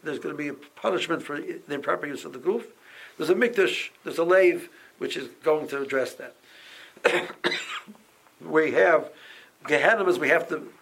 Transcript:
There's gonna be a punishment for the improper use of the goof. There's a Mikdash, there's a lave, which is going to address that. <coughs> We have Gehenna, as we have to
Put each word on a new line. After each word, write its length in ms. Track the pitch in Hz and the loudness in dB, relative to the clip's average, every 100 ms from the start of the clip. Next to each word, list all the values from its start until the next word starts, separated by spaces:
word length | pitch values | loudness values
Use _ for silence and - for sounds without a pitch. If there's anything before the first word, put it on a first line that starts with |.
There's 160 | 156 147 | -8 -6
gonna 160 | 151 147 | -6 -6
be 140 | 147 | -8
a 40 | |
punishment 680 | 143 - - - 185 - 165 | -8 -16 -6 -2 -2 -2 -4
for 160 | - 147 | -4 -10
the 340 | 151 170 - | -8 -12 -8
improper 320 | 143 143 175 151 | -8 -4 -4 -4
use 200 | 135 160 | -10 -12
of 80 | |
the 60 | 131 | -8
goof. 280 | 143 226 220 _ - - - - | -4 -4 -4 _ -20 -20 -20 -8
There's 120 | 156 | 0
a 60 | 185 | 2
Mikdash, 540 | 240 226 180 - - _ | 2 2 0 0 -8 _
there's 140 | - 151 | -12 -4
a 60 | |
lave, 460 | 170 185 185 170 - - - _ | 2 6 6 2 -6 -20 -20 _
which 180 | 135 135 | -8 -8
is 140 | 127 - | -10 -6
going 240 | - 151 - | 0 0 0
to 120 | 139 | -6
address 340 | 139 135 127 - | -2 -2 -2 -6
that. 200 | 123 - _ - - - - - - | -18 -20 _ -20 -20 -20 -20 -2 0
<coughs> 240 | 180 - - - - - - - - _ _ _ _ | 0 -4 -8 -6 -6 -8 -12 -14 -20 _ _ _ _
We 300 | - 156 156 | 0 2 4
have 380 | 127 185 165 - - - - - _ - | 4 6 4 2 -14 -20 -20 -20 _ 0
Gehenna, 380 | 151 143 220 185 | 2 4 4 2
as 100 | 175 | 2
we 120 | 143 | 4
have 180 | 160 165 | 2 2
to 220 | 160 - - | -8 -10 -18